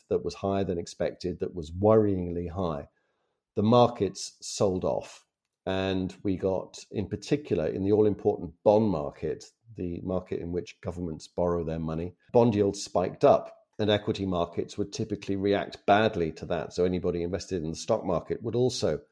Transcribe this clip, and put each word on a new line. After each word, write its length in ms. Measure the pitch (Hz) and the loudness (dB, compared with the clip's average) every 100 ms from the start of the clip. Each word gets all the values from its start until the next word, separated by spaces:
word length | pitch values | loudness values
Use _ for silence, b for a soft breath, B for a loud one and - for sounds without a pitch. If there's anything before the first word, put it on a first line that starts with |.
| - | -2
that 140 | 98 | -2
was 120 | - - | -2 -4
higher 280 | 98 98 | -2 0
than 140 | 95 90 | 0 -4
expected, 640 | 85 - 82 - 90 85 | -6 -4 -4 -4 -6 -4
that 160 | - 90 | -6 -6
was 160 | 78 | -8
worryingly 800 | 85 104 110 107 95 87 87 87 | 2 6 6 6 2 -2 -4 -6
high, 360 | 82 90 73 - _ _ _ _ _ _ - | -4 -4 -4 -8 _ _ _ _ _ _ -2
the 80 | |
markets 720 | 107 123 120 - 98 92 - - | 4 6 6 4 -2 -4 -12 -14
sold 440 | - - 104 92 87 | -12 -2 0 0 -2
off. 380 | 60 - - _ _ _ _ - | -4 -6 -14 _ _ _ _ -4
And 500 | 95 95 95 92 - | -2 0 -2 -4 -4
we 140 | 101 92 | -4 -2
got, 400 | 98 95 - - - | 0 -2 -4 -12 -8
in 180 | 110 95 | -6 -4
particular, 580 | 104 - 147 - 98 78 | -6 -2 -4 0 0 0
in 160 | 98 | -2
the 80 | 95 | 2
all-important 640 | 104 107 101 107 - 82 - | 4 4 2 0 -2 -4 0
bond 260 | - 104 110 | 4 6 4
market, 540 | 85 71 - 80 71 - _ 117 107 | 0 -4 -6 -6 -6 -10 _ -18 -8
the 260 | 90 87 | -8 -6
market 360 | 101 92 90 - | -4 -4 -4 -6
in 120 | 85 | -6
which 280 | 87 - - | -6 -6 -10
governments 460 | - 87 90 78 - | -10 -8 -8 -8 -8
borrow 360 | - 87 87 | -2 0 0
their 160 | 80 80 | -2 -4
money, 340 | 80 80 87 - _ | -4 -4 -6 -10 _
bond 240 | 123 120 104 | 4 6 6
yields 280 | 98 95 | 2 0
spiked 420 | - - 92 - 143 | -2 0 0 4 6
up, 280 | - - - _ - | 6 2 -14 _ -4
and 100 | 104 | 0
equity 340 | 104 - 104 95 | 2 0 -4 -2
markets 520 | 87 85 - - - | -2 -2 -4 -6 -6
would 160 | 101 | -6
typically 420 | - - 101 - 98 | -6 -6 -6 -4 -2
react 500 | 98 98 - - - | 0 0 -2 -2 4
badly 460 | 104 110 92 80 | 4 4 2 -2
to 120 | 76 82 | -4 -6
that. 280 | 85 - | -6 -4
So 120 | - 90 | 0 0
anybody 360 | 90 90 87 | 0 -2 -2
invested 420 | 85 98 - 92 | -2 -6 -4 -6
in 60 | 78 | -4
the 40 | - | -6
stock 300 | - 117 92 | -2 -2 0
market 360 | 82 - 82 | -2 -2 -6
would 120 | 117 117 | -4 0
also, 440 | 127 123 98 73 - | 0 0 -2 -2 -6